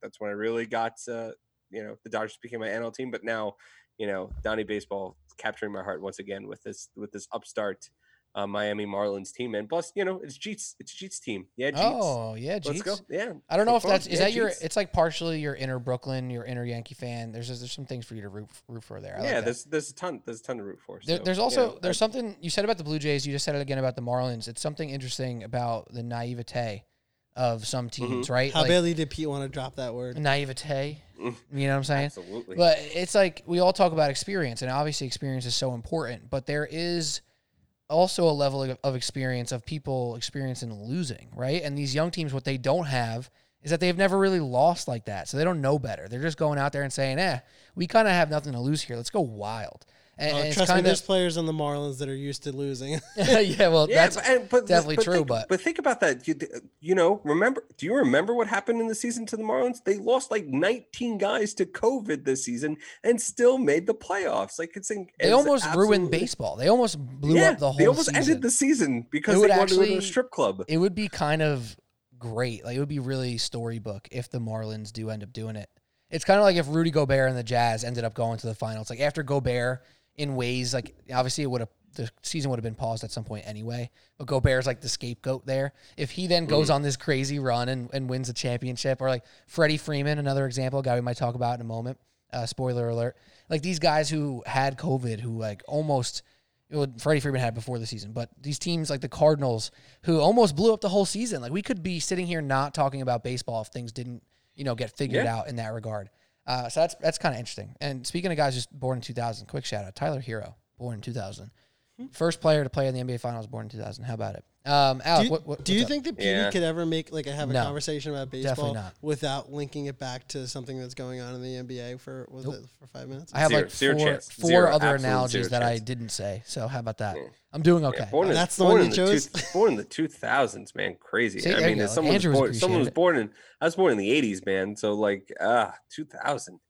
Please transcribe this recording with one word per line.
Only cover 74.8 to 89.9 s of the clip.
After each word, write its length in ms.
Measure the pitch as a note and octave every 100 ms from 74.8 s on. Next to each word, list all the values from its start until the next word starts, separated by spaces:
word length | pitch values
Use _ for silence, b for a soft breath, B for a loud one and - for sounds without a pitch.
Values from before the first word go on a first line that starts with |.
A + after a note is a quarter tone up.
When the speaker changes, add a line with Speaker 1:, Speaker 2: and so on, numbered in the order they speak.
| G#2
Speaker 2:
do 180 | A2 A2
end 120 | G#2+
up 100 | G2+
doing 220 | A2+ A2
it. 160 | G#2+ G2+ _ _ _ _
It's 140 | E3
kinda 180 | - G3+
like 140 | G3+ F3
if 100 | C#3
Rudy 220 | D#3 E3
Gobert 380 | D#3 C#3+ C3+ C3
and 100 | B2+
the 60 |
Jazz 400 | A2+ A#2+ A#2+ A2+
ended 180 | A#2 A#2+
up 120 | A2+
going 240 | A2 A2+ A2+
to 100 | A#2
the 60 | A2
finals. 340 | A2+ A2 G#2+
Like, 80 | A#2
after 240 | D3 D3+
Gobert, 600 | C#3 C#3+ B2+ B2 B2 B2+ b b b -
in 180 | D3
ways, 400 | C3 B2 B2+ B2
like, 220 | B2+ A#2 - -
obviously 300 | B2+ B2+ C#3+
it 20 | C#3+
would've, 220 | B2 A2 _ _
the 160 | - A#2 -
season 260 | - E3 C#3
would've 140 | B2
been 100 | A2+
paused 300 | G#2+ A2+ A2+
at 80 | A2
some 100 | -
point 240 | A2 G#2+ -
anyway, 420 | G#2+ A2+ A#2+ A#2+ b b -
but 100 | B2+
Gobert's, 400 | C#3 C3+ C3 C3
like, 140 | A#2+
the 80 | B2+
scapegoat 580 | - A#2+ A#2+ C3+ C3 B2
there. 260 | C3+ C#3 b b -
If 140 | C#3
he 160 | - F#3
then 200 | F3 E3
goes 240 | D3+ D3+
Speaker 1:
Mm. 40 |
Speaker 2:
on 80 | C#3+
this 140 | C#3+ B2+
crazy 420 | - C3+ C3+ C#3+
run 300 | C3 A#2+ B2
and, 200 | C3 A#2+
and 180 | C3+ C3
wins 180 | B2+ B2
a 40 |
championship, 680 | A#2 B2+ A#2+ B2+ B2 C3+ C3
or, 80 | C3
like, 160 | B2+ b b _
Freddie 300 | - D3+ D3+
Freeman, 420 | -